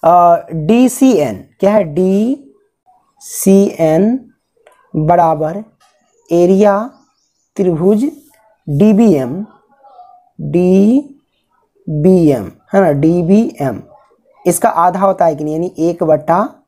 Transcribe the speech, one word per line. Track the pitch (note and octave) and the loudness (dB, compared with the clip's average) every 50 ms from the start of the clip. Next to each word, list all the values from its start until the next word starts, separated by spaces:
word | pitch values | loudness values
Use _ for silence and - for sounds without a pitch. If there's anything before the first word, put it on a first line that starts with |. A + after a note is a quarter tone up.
अ, | - D#3+ F3 F3 F3 F3 E3+ E3+ - - | 2 2 2 4 4 4 2 0 -2 -10
डीसीएन, | E3 D#3+ D3+ D#3+ A3 A#3+ B3+ B3 B3 - C4+ C4 A#3+ E3 D3 B2 G#2 F#2 - _ _ _ | -10 -8 -2 0 2 2 2 0 2 2 2 2 2 2 -2 -4 -6 -10 -14 _ _ _
क्या | - G3 | -2 0
है, | G#3 A3 F#3+ | 0 0 -2
डीसीएन | D#3 C#3+ E3+ F#3 F#3+ F#3+ G3+ G#3+ A#3+ C#4 D4 - - _ _ _ _ _ _ _ _ _ _ _ _ _ _ - - - - - G3 G3 G3 G3+ - - - E3 D#3 D#3 E3 G3 A3 B3 C4 - - _ _ _ _ _ _ _ _ _ _ _ _ - | -2 -4 -2 -2 0 0 0 -2 -2 -4 -8 -10 -20 _ _ _ _ _ _ _ _ _ _ _ _ _ _ -20 -16 -12 -4 0 2 4 4 2 0 -2 -2 -2 0 2 0 0 0 -2 -4 -8 -14 _ _ _ _ _ _ _ _ _ _ _ _ -6
बराबर | D#3 D#3 D3+ F3 F3 E3+ D#3+ D#3+ D3+ D#3 D#3 E3+ G3+ G#3+ _ _ _ _ _ _ _ _ _ _ _ _ _ | -4 0 0 2 2 2 0 0 -2 -4 -8 -8 -10 -14 _ _ _ _ _ _ _ _ _ _ _ _ _
एरिया | E3+ F3 F3 F3 F#3+ F#3+ G#3 G#3 G3 G3+ A3+ C4+ _ _ _ _ _ _ _ _ _ _ _ _ _ | 0 0 2 2 2 2 2 2 2 -2 -4 -8 _ _ _ _ _ _ _ _ _ _ _ _ _
त्रिभुज | - G3 F3+ E3+ D3+ E3+ F#3+ G#3+ G#3 B3+ D4+ - - _ _ _ _ _ _ _ _ _ - | -4 -2 -2 -2 0 0 0 0 0 -2 -4 -6 -10 _ _ _ _ _ _ _ _ _ -6
डीबीएम, | C#3+ C#3+ G3 G#3+ A3 G3 A#3 A3 E3+ C#3 C3 B2 C#3 F#3 G#3+ - _ _ _ _ _ _ _ - - - - _ _ _ _ _ _ - | 0 2 2 2 4 4 4 2 2 0 -2 -6 -8 -10 -12 -14 _ _ _ _ _ _ _ -20 -20 -20 -20 _ _ _ _ _ _ -14
डीबीएम, | D#3 D3 C#3+ F3 F3+ F3+ F#3 G3 G3 G#3+ B3 C#4 D4 C#4+ - _ _ _ _ _ _ _ _ _ _ _ _ _ _ - D#3 D3+ D3 F#3 F#3+ F3+ E3+ D3+ C#3 A#2+ F#2+ E2 - _ _ _ | -12 -4 -2 0 2 2 4 4 4 4 2 0 -2 -6 -20 _ _ _ _ _ _ _ _ _ _ _ _ _ _ -8 -6 0 2 2 4 4 4 2 0 0 -4 -10 -16 _ _ _
है | - G3 | -2 0
ना, | F#3+ E3 | 0 2
डीबीएम, | C#3+ C#3 D3 D#3+ E3+ F3 E3+ E3 G3 G#3+ A3+ - - - C#3+ C3 G2+ F#2+ - _ - _ _ _ _ _ _ _ _ _ _ | 0 0 0 0 0 0 0 2 2 2 0 -2 -6 -8 -8 -8 -8 -10 -14 _ -20 _ _ _ _ _ _ _ _ _ _
इसका | - E3+ - - A#3 | -4 -2 0 -2 -2
आधा | - D#3+ E3+ F3+ F3+ F#3+ | 0 2 0 0 0 0
होता | G3 G3 F#3+ - F3+ | -2 -2 0 0 0
है | E3 D3+ | -2 -2
कि | C#3+ D3+ | -4 -6
नहीं, | D3+ D#3 | -6 -6
यानी | D#3+ E3+ F#3 F#3 - | -6 -6 -8 -6 -4
एक | D#3+ E3+ E3+ E3+ F#3 | -4 -4 -2 -2 0
बटा | D#3 D3+ D3 D3 - E3 F#3 G#3+ D4 - _ _ | 0 0 -2 0 -2 -2 -2 -2 -4 -8 _ _